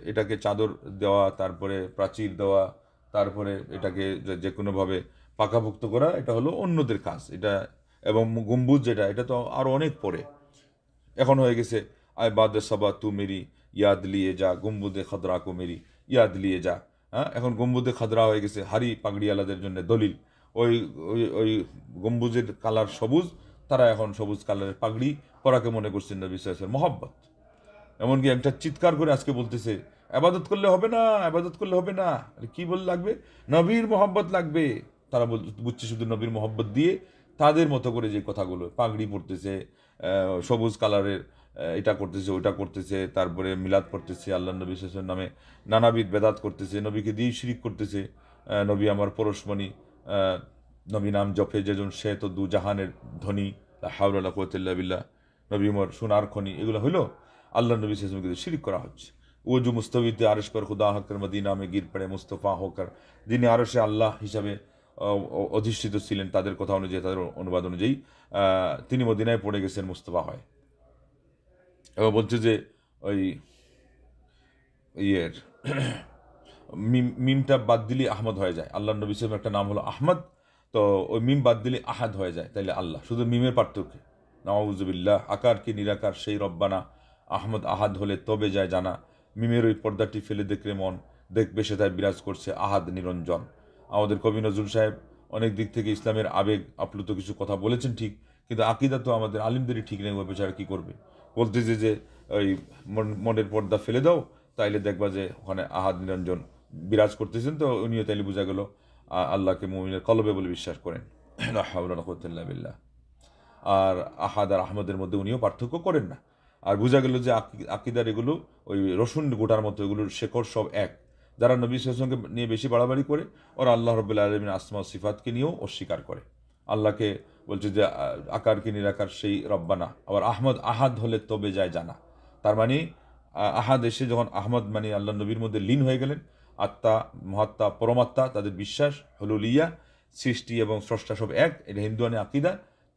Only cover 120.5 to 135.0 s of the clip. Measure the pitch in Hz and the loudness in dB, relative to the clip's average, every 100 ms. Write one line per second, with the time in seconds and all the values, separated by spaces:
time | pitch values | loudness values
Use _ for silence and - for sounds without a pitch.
120.5 | 113 104 104 92 - _ _ _ - 120 | -2 -2 -2 -4 -6 _ _ _ 0 4
121.5 | 123 120 127 131 120 131 127 92 113 117 | 4 2 -2 -2 -2 -2 -2 -4 -4 -2
122.5 | 110 127 120 123 131 139 147 - - _ | -2 0 2 2 2 0 -2 -4 -14 _
123.5 | - 127 117 117 113 104 107 101 104 101 | 0 4 4 4 2 2 2 2 2 -2
124.5 | 95 - 104 92 95 104 104 123 120 147 | -6 -6 -8 -8 -6 -4 -4 -6 -2 -2
125.5 | 180 101 - 87 82 - - - _ _ | -2 -8 -8 -6 -6 -6 -14 -14 _ _
126.5 | _ - 107 107 104 107 95 - - - | _ -4 2 2 2 -2 -2 -10 -20 -8
127.5 | 98 104 98 92 - 69 71 - 107 110 | -4 0 2 2 2 -4 -4 -6 0 2
128.5 | 101 110 104 101 98 98 - 104 101 - | 2 0 -2 -2 0 -4 -4 -2 -2 0
129.5 | 98 82 92 85 - - 101 107 110 131 | -2 0 -2 -2 -10 -2 0 2 2 0
130.5 | - 113 113 131 110 113 110 - 107 101 | 0 0 2 0 0 -2 -2 -2 -4 -2
131.5 | 95 90 82 82 - - _ - _ 107 | 0 -2 -2 -8 -14 -20 _ -20 _ 2
132.5 | 107 117 143 165 - _ - _ 78 104 | 4 4 2 -2 -10 _ -20 _ -2 0
133.5 | 110 110 131 117 - 127 117 117 101 104 | 0 2 2 2 -2 0 0 0 -4 0
134.5 | 120 104 107 107 101 | -2 0 -4 -2 -2